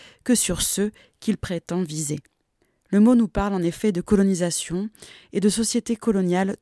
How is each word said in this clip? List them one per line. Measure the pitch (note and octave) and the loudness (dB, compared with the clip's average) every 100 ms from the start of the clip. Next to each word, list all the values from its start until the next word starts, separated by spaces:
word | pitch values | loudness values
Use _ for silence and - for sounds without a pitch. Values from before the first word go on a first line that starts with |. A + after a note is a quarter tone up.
| - _ | -20 _
que | - | 0
sur | A#3 - F3+ | 0 2 -2
ceux | - - G#3 - _ _ | -2 -2 -4 -4 _ _
qu'il | - G#3+ | -4 -4
prétend | - E3+ - F3 | -4 -8 -4 -4
viser. | F3+ D3+ D3+ D3 _ _ _ _ _ _ _ | -4 -4 -6 -8 _ _ _ _ _ _ _
Le | G3 | 4
mot | G#3+ B3+ | 6 6
nous | A3 | 2
parle | - G3+ | -2 -2
en | G3 | -2
effet | E3+ E3+ G#3+ | -2 -2 -2
de | F3 | -2
colonisation | - G#3 G3 F#3 F3 E3 - F3 G#3+ _ - - _ | 2 2 4 2 -2 -4 -6 -6 -6 _ -20 -20 _
et | - | 0
de | G3+ | 0
société | G3+ A3+ A#3+ A3+ A#3 | 0 -2 -2 -2 -4
coloniale | - G3+ F#3 F3 F#3+ F#3+ | 0 0 2 0 -2 -4